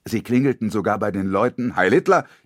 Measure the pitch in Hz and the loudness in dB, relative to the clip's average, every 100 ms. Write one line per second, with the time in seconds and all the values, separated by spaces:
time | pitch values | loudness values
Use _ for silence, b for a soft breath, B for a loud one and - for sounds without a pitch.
0 | - 110 - 123 135 - 110 107 101 104 | -8 -6 0 0 2 0 -2 -2 -2 -2
1 | 104 98 98 98 120 120 120 95 92 147 | -2 -4 -2 0 0 -2 -6 0 4 4
2 | - 180 B B | 4 0 B B